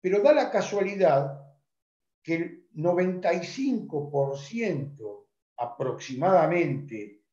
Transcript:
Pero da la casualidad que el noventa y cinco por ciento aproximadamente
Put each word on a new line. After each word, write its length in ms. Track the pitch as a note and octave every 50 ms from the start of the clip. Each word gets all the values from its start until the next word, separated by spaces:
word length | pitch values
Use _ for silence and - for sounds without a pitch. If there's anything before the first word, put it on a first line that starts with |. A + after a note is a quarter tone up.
Pero 200 | _ F#3 F#3+ G#3
da 120 | G3+ C#4 D4+
la 160 | C#4+ B3 -
casualidad 960 | - G#3 - - G#3 G3+ F#3+ F#3 G3+ G3 F#3 E3+ C#3+ C3+ C#3+ - - - - - _ _ _ _ _ _ _ _ _ _ _ _ _ _ _
que 120 | - E3
el 320 | E3 E3 - - - _ _ _
noventa 600 | D#3 D3+ F3 F3 F3 F#3 F#3 F3+ F3+ - F3+ F3
y 100 | F#3 -
cinco 640 | - - C4 C4+ C#4 B3 G#3 D3 - - D3 C#3+ C#3+
por 300 | C#3+ C#3 C#3 C#3 C#3 -
ciento 920 | - - A3 A#3 A#3 G#3 E3 C#3 B2 - - - A2+ G#2 G#2 G#2 _ _ _ _ _ _ _
aproximadamente 1700 | - A#2+ - - - C3 B2+ A#2 - - - C3 B2 D3+ F#3 F#3+ F3+ D#3 D#3+ E3+ F3 E3 D3 C3+ - - - A2+ G#2+ G#2 G#2 - _ _ _